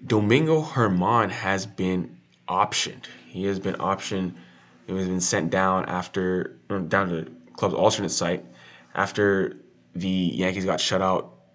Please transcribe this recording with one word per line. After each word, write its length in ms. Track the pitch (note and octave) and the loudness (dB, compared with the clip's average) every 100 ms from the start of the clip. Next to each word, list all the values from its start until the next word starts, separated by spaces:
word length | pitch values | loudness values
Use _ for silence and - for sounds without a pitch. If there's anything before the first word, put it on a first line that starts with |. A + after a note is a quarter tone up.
| - | 0
Domingo 560 | A2 G#2 B2+ D#3 D#3+ | 2 6 4 4 2
Germán 680 | D3+ C3 A2 F2+ F#2 A#2 G2+ | 2 2 2 4 4 4 2
has 360 | - G2 G2 F#2+ | 0 -2 -2 -4
been 520 | - F#2 F#2 - - _ _ - | -4 -2 0 -4 -10 _ _ -4
optioned. 580 | F#2 G#2+ - - - - - - | 0 0 -2 -6 -8 -18 -20 -14
He 180 | F#2 G2 | -6 -4
has 120 | F#2+ | -2
been 160 | F#2+ | -4
optioned. 600 | - F2 G2 - G2 F#2 - - - - - - | -2 -2 -2 -4 -4 -4 -6 -16 -20 -20 -20 -8
He 100 | F#2+ | -4
has 120 | F#2 | -2
been 120 | F#2 | -2
sent 300 | F2+ G#2 E2 | 0 0 0
down 360 | F#2+ F#2+ F#2+ - | 2 2 2 0
after, 760 | F2+ F2+ G2 F#2 F#2 - - - | -4 -4 -2 0 0 -4 -8 -8
or 80 | G2+ | -6
down 300 | E2 G2 F#2+ | 0 0 0
to 140 | E2+ | -2
the 80 | D#2 - - - | -6 -12 -20 -4
club's 180 | G2+ | -2
alternate 360 | - G2+ A2 F#2+ | 2 4 2 0
site 340 | - E2+ F2+ - - - - - | -2 -2 -2 -6 -20 -20 -20 -8
after 600 | - G2 - G2+ F#2+ F#2 - - _ _ F2 | -4 -2 2 2 2 0 -6 -18 _ _ -6
the 120 | F#2+ | -2
Yankees 560 | F#2+ F2 B1+ F#2 F#2+ | 0 0 0 -2 -2
got 160 | F#2+ D#2+ | -2 -2
shut 220 | - F#2 | 0 0
out 380 | F#2+ F#2 - - _ | 2 0 -2 -12 _